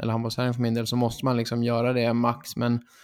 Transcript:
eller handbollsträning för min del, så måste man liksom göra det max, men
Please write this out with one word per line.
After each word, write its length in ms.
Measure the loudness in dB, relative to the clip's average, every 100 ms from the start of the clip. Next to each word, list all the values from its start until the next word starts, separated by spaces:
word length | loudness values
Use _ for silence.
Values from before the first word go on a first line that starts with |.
eller 100 | -2
handbollsträning 420 | -2 -2 -2 -2
för 80 | 0
min 120 | 0
del, 120 | 0 0
så 100 | 0
måste 280 | 0 0
man 120 | 0 0
liksom 260 | 0 0
göra 300 | 0 2 2
det 200 | 2 2
max, 440 | 2 2 0 -6 -2
men 240 | 0 0 -4 -20